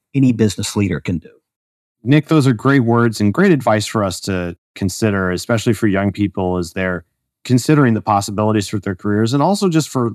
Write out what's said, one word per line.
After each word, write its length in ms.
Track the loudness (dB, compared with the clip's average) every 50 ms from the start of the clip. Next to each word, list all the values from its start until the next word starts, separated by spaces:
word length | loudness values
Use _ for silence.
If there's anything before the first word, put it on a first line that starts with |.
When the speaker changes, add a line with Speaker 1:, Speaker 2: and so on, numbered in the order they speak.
| _ _ -2
Speaker 1:
any 180 | 2 2 2
business 440 | 2 2 0 0 0 -4 -8 -6 -2
leader 240 | -2 -2 -2 -2 -4
can 160 | -4 -6 -6
do. 140 | -6 -8 -12 _ _ _ _ _ _ _ _ _ _ _ _ _ _
Speaker 2:
Nick, 260 | 0 2 2 2 2 2
those 180 | 2 4 4
are 60 | 2
great 280 | 2 2 2 2 2 4
words 420 | 2 2 2 2 2 2 0 0
and 100 | 0 0
great 200 | 2 2 2 4
advice 340 | 2 2 2 2 0 0 0
for 180 | -2 -2 -2 -2
us 160 | -2 -4 -6
to 320 | -6 -6 -4 -4 -4 -6 -10 -12 _ _ -8
consider, 560 | -6 -6 -4 -2 -2 0 0 0 0 0 -2
especially 420 | -2 -4 -2 -2 -2 0 0 0
for 140 | 0 0 0
young 260 | 0 2 0 0 -2
people 460 | -2 -2 -4 -4 -2 -2 -2 -2 -2 -2
as 160 | -4 -6 -6
they're 320 | -4 -4 -4 -4 -6 -8 _ _ _ _ _ _ _ -2
considering 500 | 0 0 2 2 2 4 4 4 4 2
the 80 | 0
possibilities 640 | 0 0 0 0 0 -2 -2 -2 0 0 0 0 -2 -4
for 100 | -6 -6
their 160 | -6 -6 -8
careers, 380 | -6 -4 -2 0 0 0 0
and 100 | 0 0
also 280 | 2 0 0 0 0 0
just 180 | 2 0 0 -2
for 220 | -2 -2 -2 -4 -4